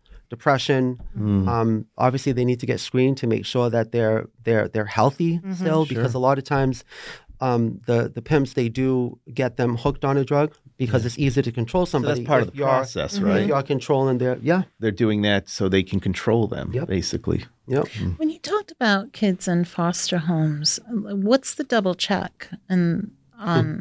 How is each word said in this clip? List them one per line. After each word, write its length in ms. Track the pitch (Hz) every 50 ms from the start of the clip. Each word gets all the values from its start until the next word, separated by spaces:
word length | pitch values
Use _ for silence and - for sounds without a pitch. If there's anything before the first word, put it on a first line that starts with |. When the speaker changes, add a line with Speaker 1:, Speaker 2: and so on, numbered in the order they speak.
| _ _ - - - _
Speaker 1:
depression. 720 | - 113 - 151 139 131 - - 143 131 131 127 127 120 - - - -
Speaker 2:
Mm. 300 | 110 107 101 98 95 95
Speaker 1:
Um, 380 | 120 117 113 113 110 110 110 - _ -
obviously, 320 | 120 127 123 135 - 143
they 140 | 131 120 123
need 160 | 123 127 120
to 60 | 135
get 120 | 117 123 -
screened 380 | - - - 127 127 131 135 -
to 80 | -
make 180 | 120 110 107 98
sure 240 | - - 127 120 120
that 220 | 110 117 113 113
they're, 380 | - 120 113 110 110 110 113 - _ _ -
they're, 240 | - 117 110 104 -
they're 160 | - 110 107
healthy 540 | 107 - - 110 135 139 - 170 170 165 175
Speaker 3:
Mm-hmm. 160 | 170 196 190
Speaker 1:
still, 300 | 175 185 170 156 160 156
because 280 | 147 135 113 117 131 113
Speaker 2:
Sure. 60 | 127
Speaker 1:
a 20 | 127
lot 160 | 131 139 135
of 60 | 135
times, 400 | - 147 139 135 131 127 - - _ - - - - - - - - - -
um, 400 | 131 131 123 120 117 113 - - -
the, 220 | - 120 117 117 113 -
the 80 | - 117
pimps, 300 | - 156 147 139 131 -
they 160 | - 123 117
do 500 | 113 131 131 131 131 127 123 120 - - _ - 123
get 220 | 113 131 123 120
them 200 | - 127 123 120
hooked 280 | 113 - 147 139 - -
on 120 | 139 139
a 80 | 139 135
drug 300 | 120 147 143 147 151 - _ _ - _
because 260 | - 131 120 117 127 110
Speaker 2:
Yeah. 40 | 120
Speaker 1:
it's 100 | 117 -
easy 240 | 143 139 120 139 131
to 80 | 120
control 340 | 113 - 113 113 - 185 180
Speaker 2:
So 140 | 170 - 147
that's 120 | 123 - 120 123
Speaker 1:
somebody 60 | 120
Speaker 2:
part 160 | 120 151 127 226
of 60 | 180
Speaker 1:
if 60 | -
Speaker 2:
the 40 | 139
Speaker 1:
you're, 100 | 139 135
Speaker 2:
process, 480 | 131 131 135 127 - - 147 139 -
Speaker 3:
Mm-hmm. 80 | - -
Speaker 2:
right? 160 | 104 98 - 101
Speaker 1:
if 60 | 104
you're 140 | 110 139 139
controlling 540 | - 143 131 - - 151 135 135 135 127 123
their, 200 | 123 127 127 -
yeah. 220 | - 135 170 185 185 - _ _
Speaker 2:
They're 140 | 107 113 101
doing 300 | - 120 110 107 104 104
that 260 | 104 101 98 - -
so 200 | - - 101 95
they 140 | 92 95 92
can 160 | - - 98
control 480 | - 98 90 - - - 113 117 113
them, 240 | 98 - - - - -
Speaker 1:
Yep. 120 | 123 156
Speaker 2:
basically. 580 | - 95 92 85 - - - - - 85 - - - _ _ _
Speaker 1:
Yep. 200 | - 123 139 -
Speaker 2:
Mm. 320 | - - 110 98 92 87 -
Speaker 4:
When 100 | 320 311
you 80 | 320 -
talked 320 | - 311 359 427 415 -
about 420 | 339 - 262 220 202 196 196 - -
kids 360 | - - 202 185 185 - -
in 160 | 175 175 175
foster 540 | 170 - - 175 170 175 - - - - 175
homes, 600 | 151 160 175 160 156 156 151 147 151 - - - - -
what's 640 | 240 208 208 208 202 196 190 208 240 269 269 - -
the 100 | - 302
double 320 | - 247 226 196 185 180
check 520 | - - - 202 185 - - - _ - - - - _ -
and 420 | 185 180 175 170 165 175 - - - _ _ _ _
on 280 | 233 202 170 170 - -
Speaker 1:
Hmm. 160 | 156 156 -